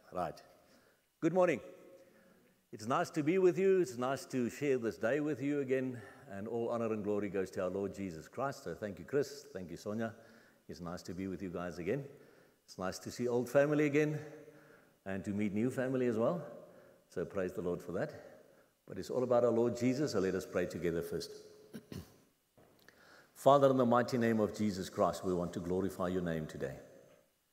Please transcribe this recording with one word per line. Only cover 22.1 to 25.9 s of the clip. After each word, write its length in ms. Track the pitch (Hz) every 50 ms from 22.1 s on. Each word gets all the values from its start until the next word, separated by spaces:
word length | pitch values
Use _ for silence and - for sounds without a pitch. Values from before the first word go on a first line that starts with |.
| - - _ _ _ _ _ _ _ - - _ _ _ _ - - - - - - - - _ _
Father, 340 | - - 135 139 143 139 139
in 80 | 135 131
the 80 | 127
mighty 320 | 120 120 120 120 120 - 123
name 220 | 117 113 113 110
of 180 | 107 98 - -
Jesus 320 | 107 107 95 92 92 -
Christ, 340 | - - 101 87 85 - -
we 80 | 95
want 220 | 90 87 87 85 -
to 60 | -
glorify 480 | 85 85 90 92 95 92